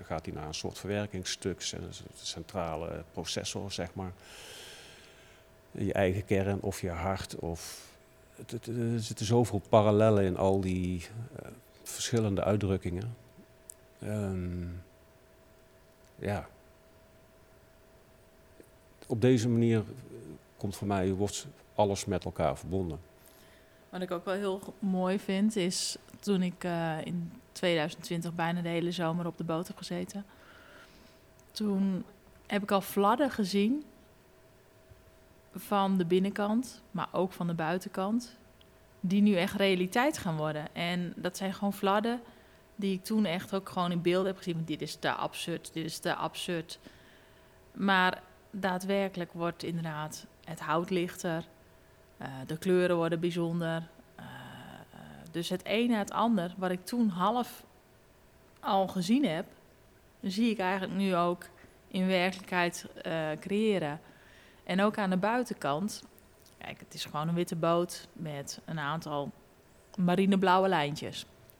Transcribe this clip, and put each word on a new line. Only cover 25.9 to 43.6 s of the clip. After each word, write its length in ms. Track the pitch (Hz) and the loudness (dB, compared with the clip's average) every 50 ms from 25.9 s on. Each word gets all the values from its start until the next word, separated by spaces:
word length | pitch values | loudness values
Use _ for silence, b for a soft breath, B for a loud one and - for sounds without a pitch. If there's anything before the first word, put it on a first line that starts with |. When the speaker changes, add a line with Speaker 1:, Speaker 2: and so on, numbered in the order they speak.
| - - - - - - | -6 -8 -12 -18 -20 -6
Speaker 2:
toen 220 | - 208 196 180 | -2 0 2 2
ik, 220 | 185 180 175 - - | 2 0 -2 -4 -4
eh, 320 | 180 170 165 165 160 156 156 - | -4 -2 -2 -2 -2 -2 -4 -4
in 280 | 165 175 175 170 170 - - - - | -4 -4 -4 -4 -6 -10 -16 -20 -20
tweeduizend 500 | - - 190 175 170 160 151 - - - - | -8 -2 0 2 2 2 2 -2 -4 -8 -6
twintig 300 | - 175 170 165 170 165 | -4 -4 -4 -4 -4 -4
bijna 260 | 170 165 170 175 175 | -2 -2 0 0 -2
de 80 | 170 170 | -2 -2
hele 240 | 170 170 170 170 | 0 0 0 0
zomer 340 | 170 180 170 160 165 175 175 | 0 0 0 0 0 0 -2
op 100 | 170 - | -4 -4
de 80 | - 170 | -6 -4
boot 220 | 165 160 160 185 | -4 -2 -4 -4
heb 100 | - - | -6 -10
gezeten. 480 | - 180 - 175 175 180 185 - 202 202 B B B B B B B B B B B B B B B B B B B B B - - - - | -12 -10 -8 -6 -6 -6 -6 -8 -12 -12 B B B B B B B B B B B B B B B B B B B B B -20 -20 -20 -16
Toen 540 | - - 214 208 196 190 196 196 185 175 - - - - - - - - - | -6 -2 0 0 2 2 2 2 2 0 -4 -8 -14 -20 -20 -20 -20 -20 -6
heb 160 | - 190 196 | -4 -2 -2
ik 80 | 202 - | 2 2
al 100 | 202 196 | 2 2
fladden 500 | 190 - - 196 202 202 240 277 285 262 | 2 2 2 4 6 6 6 6 4 2
gezien 540 | - - 202 175 196 202 202 226 277 302 - - - - - - - - - - - - - - - - - - - - - - - - - - - - - - - - - - - | 2 0 0 2 4 4 4 4 2 0 -2 -8 -16 -20 -20 -20 -20 -20 -20 -20 -20 -20 -20 -20 -20 -20 -20 -20 -20 -20 -20 -20 -20 -20 -20 -20 -20 -20 -20 -20 -20 -20 -20 -18 -16
van 440 | 185 - - 208 196 196 190 196 185 | -14 -4 0 2 2 4 4 4 2
de 60 | 175 | 4
binnenkant, 800 | 165 185 185 190 202 190 - 202 208 220 247 262 - - - - - | 4 4 4 4 2 0 0 0 2 2 0 0 -2 -10 -18 -16 -8
maar 180 | - 175 - - | -6 -6 -6 -2
ook 200 | - 175 185 190 | 0 0 0 0
van 140 | - - 175 | -2 -4 -2
de 80 | 170 165 | -2 -2
buitenkant, 840 | 165 160 156 175 185 - 196 - 196 190 208 220 247 - - - - - - - - - - - - - - - - | 0 0 0 0 -2 -4 -6 -4 -4 -2 0 0 0 -2 -4 -12 -20 -20 -20 -20 -20 -20 -20 -20 -20 -20 -20 -10 -6
die 220 | - 175 196 208 | 0 2 6 6
nu 120 | 202 214 196 | 8 8 6
echt 200 | 170 185 196 202 | 6 4 2 2
realiteit 640 | 202 196 196 185 180 185 185 - 240 269 302 311 - | 4 4 4 6 4 2 2 2 2 2 2 2 0
gaan 180 | - 175 160 | -2 -2 -2
worden. 380 | 151 151 156 151 151 156 - - | 0 -2 -2 -2 -4 -6 -8 -6
En 380 | - 170 175 180 180 175 170 - | -4 -2 -2 -2 -2 -4 -4 -6
dat 200 | - 170 180 - | -4 -4 -4 -4
zijn 180 | - 196 190 190 | -4 -4 -4 -4
gewoon 180 | - 202 202 | -2 -2 -2
fladden 480 | 196 - 202 196 202 214 214 233 240 233 B B B B B B B B B B - | -2 0 2 4 4 4 2 2 -2 -4 B B B B B B B B B B -8
die 160 | - 196 196 190 | -4 -2 0 0
ik 100 | 185 - | -2 -2
toen 200 | - 220 214 208 | 0 2 2 2
echt 300 | 156 165 190 - - 196 | 2 0 -2 -2 -2 -4
ook 140 | 190 | -4